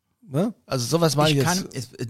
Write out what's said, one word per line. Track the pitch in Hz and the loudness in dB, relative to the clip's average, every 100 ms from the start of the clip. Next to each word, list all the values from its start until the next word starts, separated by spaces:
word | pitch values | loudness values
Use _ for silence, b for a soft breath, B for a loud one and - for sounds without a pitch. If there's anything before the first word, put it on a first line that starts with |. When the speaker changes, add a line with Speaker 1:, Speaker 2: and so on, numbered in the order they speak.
| _ _ | _ _
Speaker 1:
ne? | 214 139 220 - - | -6 -2 -2 -6 -8
Also | 131 117 | -6 0
sowas | 160 165 139 | 2 2 4
meine | 151 | 4
ich | 143 | 4
Speaker 2:
Ich | |
Speaker 1:
jetzt. | 127 185 | 2 0
Speaker 2:
kann | - | -4
es, | 131 113 - | -10 -12 -10